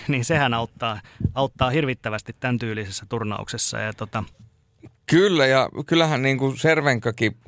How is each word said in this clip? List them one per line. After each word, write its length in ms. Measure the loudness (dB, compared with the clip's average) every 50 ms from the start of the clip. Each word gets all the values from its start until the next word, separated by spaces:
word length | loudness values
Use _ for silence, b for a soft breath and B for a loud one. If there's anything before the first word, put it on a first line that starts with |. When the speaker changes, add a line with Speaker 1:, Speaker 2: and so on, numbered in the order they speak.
| -4 -2
Speaker 1:
niin 180 | -2 0 0
sehän 280 | 2 2 2 2 2 2
auttaa, 460 | 0 -2 -4 -6 -6 -6 -6 -6 -6 -10 B B B B B 0
auttaa 360 | 0 -2 -2 0 0 -2 0
hirvittävästi 680 | 0 0 0 -2 -2 -4 -6 -6 -6 -8 -8 -10 -12 _
tän 180 | -4 -2 -2 -2
tyylisessä 480 | -2 -4 -6 -6 -8 -8 -10 -12 -10 -6
turnauksessa. 720 | -6 -4 -4 -4 -6 -6 -8 -8 -6 -4 -4 -4 -4 -4
Ja 140 | -6 -6 -6
tota 300 | -8 -10 -8 -6 -6 -6 -8 -10 -20 -20 -20 _ _ _ _ _ _ -20 -20 _ _ _
Speaker 2:
Kyllä, 400 | 2 4 4 4 4 4 4 4
ja 240 | 4 4 4 2 2 -2 -6 -4
kyllähän 360 | 0 2 2 4 4 2 2
niinku 320 | 2 0 0 0 0 -2 -2
Cervenkakin 840 | 0 2 2 2 4 2 2 0 0 0 -2 -2 0 0 0 0 -2 _